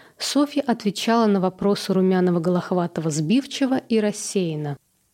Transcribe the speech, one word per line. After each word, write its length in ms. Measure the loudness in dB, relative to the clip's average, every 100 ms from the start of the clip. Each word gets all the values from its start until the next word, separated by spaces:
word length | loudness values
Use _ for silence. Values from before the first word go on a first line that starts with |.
| -20 -10
Софья 440 | -2 0 0 0
отвечала 640 | -2 -2 -2 -2 0 2 4
на 140 | 2
вопросы 520 | 0 0 0 0 0
румяного 480 | 2 2 4 2 2
Голохватова 720 | 0 0 0 -2 -2 -2 -2
сбивчиво 640 | -2 0 0 0 -4 -2 -2
и 240 | 0 0
рассеянно. 760 | 0 -2 -4 -2 -2 -4 -6 -8 _ _ _